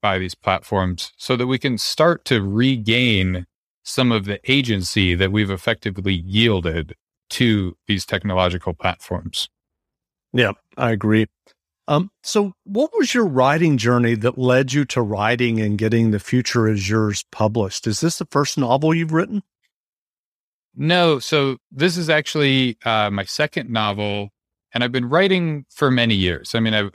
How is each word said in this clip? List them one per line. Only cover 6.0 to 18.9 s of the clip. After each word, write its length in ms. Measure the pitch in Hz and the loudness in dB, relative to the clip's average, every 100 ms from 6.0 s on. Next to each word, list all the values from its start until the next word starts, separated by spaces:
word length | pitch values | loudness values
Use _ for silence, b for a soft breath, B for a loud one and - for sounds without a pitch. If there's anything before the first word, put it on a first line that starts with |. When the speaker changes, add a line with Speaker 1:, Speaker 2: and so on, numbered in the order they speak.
| 98 | -2
Speaker 1:
yielded 800 | 90 92 104 117 95 85 80 78 - _ _ - | -2 -2 2 2 2 -2 -4 -6 -12 _ _ -8
to 480 | - 120 104 92 - - | 0 2 2 -2 -6 -4
these 200 | 95 - | -4 -2
technological 640 | 98 101 92 90 90 - | -4 -2 0 0 0 -6
platforms. 760 | 80 92 85 - 90 80 - - _ _ _ _ _ _ _ _ | -4 -4 -4 -6 -8 -8 -10 -10 _ _ _ _ _ _ _ _
Speaker 2:
Yeah, 200 | 127 107 - _ - | 0 0 -2 _ -6
I 140 | 120 | -4
agree. 360 | 107 107 107 107 _ _ _ _ _ - | -2 0 0 0 _ _ _ _ _ -2
Um, 240 | 151 190 _ | -2 -2 _
so 300 | - 214 202 - | -4 -2 -2 -6
what 260 | - 208 311 | -6 -2 -2
was 220 | 453 254 | 0 0
your 120 | 247 196 | 0 0
writing 520 | 131 131 160 165 131 | 2 4 4 2 2
journey 360 | 117 123 117 113 | 2 2 2 0
that 200 | 117 131 | -2 0
led 380 | 127 127 135 | 2 2 2
you 100 | 143 135 | 0 -2
to 140 | 127 | -2
writing 600 | 104 101 107 120 120 110 | -2 0 0 0 0 0
and 180 | 107 101 | 0 0
getting 320 | 110 117 113 | 2 2 2
The 100 | 104 | 0
Future 480 | - 127 - 120 110 | 0 -2 0 2 2
Is 200 | 104 95 | 0 0
Yours 360 | 110 107 101 - | 0 0 -2 -6
published? 540 | - 107 110 95 - 113 | -2 0 0 -2 -4 -6
Is 140 | 101 | -2
this 180 | 165 - | -2 -4
the 80 | 175 | -2
first 320 | 143 143 - | -2 0 0
novel 360 | 120 135 156 | 0 2 2